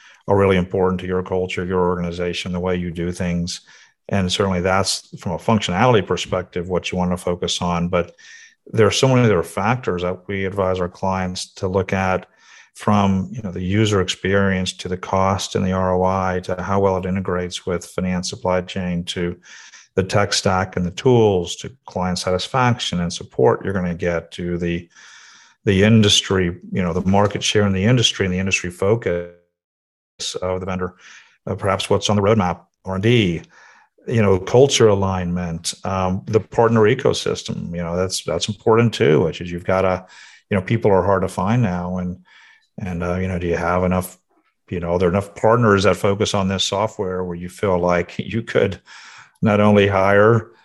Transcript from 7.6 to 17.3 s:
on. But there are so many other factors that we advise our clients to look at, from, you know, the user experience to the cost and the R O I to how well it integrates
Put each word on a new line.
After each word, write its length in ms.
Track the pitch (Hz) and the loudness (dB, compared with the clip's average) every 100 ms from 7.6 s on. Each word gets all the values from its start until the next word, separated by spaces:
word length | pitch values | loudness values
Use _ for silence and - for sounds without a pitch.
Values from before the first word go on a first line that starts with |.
on. 280 | 87 87 87 | -4 -2 -2
But 260 | 87 85 - - - - _ - | -2 -4 -10 -20 -20 -20 _ -8
there 180 | 113 104 | 2 2
are 60 | |
so 160 | - 131 | 4 2
many 140 | 127 | 4
other 180 | 117 90 | 4 2
factors 580 | 80 - 101 127 - 90 | 0 -4 -2 -2 -2 -4
that 260 | 90 92 - | -4 -6 -8
we 180 | 98 95 | -6 -4
advise 340 | 95 92 92 | -2 -2 -2
our 100 | 90 | -4
clients 640 | - 95 92 92 90 - - | -4 -4 -2 -4 -6 -12 -8
to 120 | 95 | -4
look 260 | 95 92 | -2 -2
at, 340 | 95 95 92 - _ _ - - - | 0 0 0 -4 _ _ -20 -20 -6
from, 540 | - 104 98 95 92 | 2 4 4 2 -2
you 100 | 117 | -8
know, 100 | 104 | -8
the 120 | 90 | -6
user 380 | 90 101 110 101 | -2 2 2 2
experience 720 | 90 - 95 98 98 92 92 | 0 -2 0 2 2 0 -2
to 140 | - 90 | -6 -8
the 80 | 90 | -8
cost 580 | - 95 95 95 - - | -2 0 2 0 -2 -2
and 100 | 95 | -2
the 60 | |
R 220 | 92 92 90 | 0 0 0
O 80 | |
I 380 | 92 95 92 92 | 0 0 -2 -4
to 200 | 92 92 | -4 -6
how 200 | 92 98 | -2 0
well 160 | 98 92 | 2 0
it 80 | 92 | -2
integrates 600 | 95 92 | -4 -2